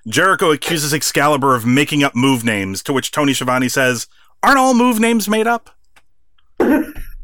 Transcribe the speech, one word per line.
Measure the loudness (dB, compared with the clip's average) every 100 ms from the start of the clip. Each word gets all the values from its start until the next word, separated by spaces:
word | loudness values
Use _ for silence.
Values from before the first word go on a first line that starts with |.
| -6
Jericho | 0 2 2 2
accuses | 0 -2 -4 -2
Excalibur | -4 -2 0 2 2 2
of | 2
making | 2 2 2 0
up | 0 0
move | 0 0
names, | -2 -4 -4 -6
to | -4
which | -4 -2
Tony | -2 -2
Schiavone | -2 -2 -2 0
says, | 0 0 -2 -8 _ -20 -2
"Aren't | 2 4
all | 4
move | 4 2 2
names | 2 0 0
made | 0 0
up?" | -2 -6
<laughs> | -20 -20 -20 -20 _ _ _ _ -2 0 0 -2 -10 -12 -14